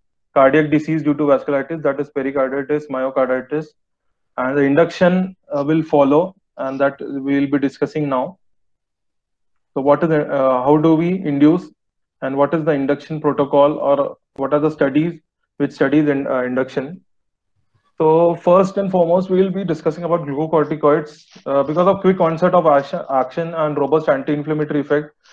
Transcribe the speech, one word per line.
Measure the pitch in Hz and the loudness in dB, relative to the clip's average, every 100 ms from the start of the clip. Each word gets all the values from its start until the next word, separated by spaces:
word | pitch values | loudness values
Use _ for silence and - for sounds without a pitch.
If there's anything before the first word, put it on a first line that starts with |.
| _ _ _ | _ _ _
cardiac | 143 135 151 151 | 2 4 4 2
disease | 147 151 160 | 0 0 -2
due | 143 | -2
to | 143 | 0
vasculitis, | 147 135 135 139 131 160 | 2 0 0 -4 -4 -4
that | 143 139 | -4 -4
is | 143 | -6
pericarditis, | 143 135 139 131 135 139 147 147 | -6 -4 -2 -2 -4 -4 -4 -4
myocarditis, | 131 131 131 127 127 127 151 156 _ _ _ _ _ _ - | -6 -4 -2 0 -2 -4 -8 -8 _ _ _ _ _ _ -8
and | 127 143 | -4 0
the | |
induction, | 139 143 170 - 175 185 185 - _ 143 | 2 2 0 2 2 2 -2 -8 _ -6
uh, | |
will | 143 160 | 0 -2
follow, | 156 147 135 147 190 - _ - | 2 2 4 4 0 -8 _ -10
and | 135 135 | -8 -2
that | 139 139 | -4 -4
we | 143 139 135 139 | -10 -8 -2 -2
will | 139 | 0
be | 139 | -2
discussing | 135 - 143 156 143 | -2 -4 -6 -4 -2
now. | 131 147 190 _ _ _ _ _ _ _ _ _ _ _ _ _ | -2 -4 -10 _ _ _ _ _ _ _ _ _ _ _ _ _
So | 143 | -4
what | 139 143 | 2 2
is | 165 | 2
the, | 151 147 | 0 0
uh, | 139 131 127 | 0 0 0
how | 131 151 | 2 2
do | 160 | 4
we | 160 170 190 | 2 0 -2
induce, | 151 143 147 180 - _ _ _ _ _ | -4 2 4 2 -4 _ _ _ _ _
and | 135 139 | -6 -2
what | 143 | 0
is | 165 | 0
the | 156 | -2
induction | 143 135 143 - 156 | -2 -2 -4 -4 -4
protocol, | 151 139 139 143 143 151 | -2 -2 0 2 2 2
or | 139 143 139 - _ - | -2 0 -2 -8 _ -8
what | 135 | -2
are | 147 | 0
the | 151 | -2
studies | 151 139 135 170 160 _ _ _ - | 0 0 0 -2 -6 _ _ _ -6
which | 143 | -6
studies | - 135 147 151 | -2 0 2 2
in, | 139 139 | -2 -2
uh, | 131 | -4
induction? | 127 127 131 - 135 185 _ _ _ _ _ _ _ _ _ _ | -2 -4 -4 -6 -8 -14 _ _ _ _ _ _ _ _ _ _
So | 160 160 170 | 2 4 2
first | 165 - 180 190 202 | 2 4 4 4 -2
and | 196 | -2
foremost, | 185 165 185 185 | 0 2 0 0
we | 185 | 0
will | 190 | 0
be | 185 | -2
discussing | 180 156 165 160 | -4 -4 -4 -4
about | 170 170 | -4 -4
glucocorticoids. | 143 139 156 160 147 156 147 160 156 - _ - 131 | -2 -6 0 0 0 0 2 2 -2 -16 _ -16 -4
Uh, | 139 | -2
because | 135 156 185 | 0 2 2
of | 190 | 2
quick | 185 185 | 2 2
onset | 165 165 180 | 0 0 2
of | 175 160 | 4 4
action, | 143 143 180 - | 2 2 -8 -2
action | 135 131 - 165 | -2 -2 -4 -6
and | 165 151 143 | -2 -2 0
robust | 135 156 156 | 0 0 0
anti-inflammatory | 135 135 147 147 151 147 147 | -2 -2 -4 -4 -4 -2 -4
effect, | 139 147 151 _ _ | 0 -2 -2 _ _